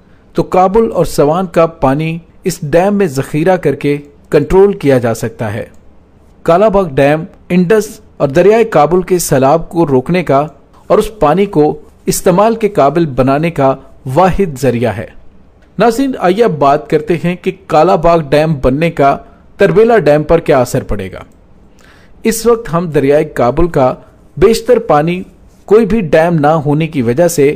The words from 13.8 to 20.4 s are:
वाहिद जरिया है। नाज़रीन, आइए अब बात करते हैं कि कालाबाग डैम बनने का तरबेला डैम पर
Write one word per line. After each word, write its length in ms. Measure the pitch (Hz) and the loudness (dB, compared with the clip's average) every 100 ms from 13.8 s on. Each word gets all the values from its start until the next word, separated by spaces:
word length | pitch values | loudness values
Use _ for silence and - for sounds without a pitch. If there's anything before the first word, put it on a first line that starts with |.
| - - 131 | -10 -16 -4
वाहिद 480 | 135 185 170 190 | 0 2 2 -2
जरिया 380 | 127 131 117 117 | -2 -2 0 -4
है। 160 | 101 - - - - - _ - - | -6 -12 -18 -20 -20 -20 _ -16 0
नाज़रीन, 360 | 226 453 277 - | 0 0 -4 -2
आइए 260 | 185 190 | -2 0
अब 160 | 226 151 | 0 2
बात 280 | 139 151 151 | 0 0 -2
करते 320 | 156 151 170 | -4 -2 -4
हैं 120 | 170 180 | -4 -4
कि 160 | 190 175 - | -8 -10 -2
कालाबाग 580 | 151 165 190 165 170 139 | 0 2 2 2 0 0
डैम 240 | 147 160 | 0 0
बनने 360 | 143 127 139 170 | -2 -2 0 -4
का 240 | 165 139 - - - - - | 0 0 0 -8 -20 -20 0
तरबेला 380 | 196 170 226 226 | 2 4 4 4
डैम 240 | 147 151 | 2 0
पर 180 | 151 165 | 2 0